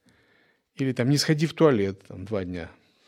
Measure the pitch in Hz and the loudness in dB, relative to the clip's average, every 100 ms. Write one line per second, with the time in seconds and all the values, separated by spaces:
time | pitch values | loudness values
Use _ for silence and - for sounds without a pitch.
0 | _ _ _ _ _ _ _ - 135 127 | _ _ _ _ _ _ _ -6 -4 0
1 | 123 143 - 151 160 - 156 117 98 95 | 0 2 2 0 0 4 4 4 0 -4
2 | - 95 92 104 90 90 82 - _ _ | -14 -14 -6 -6 -6 -8 -10 -16 _ _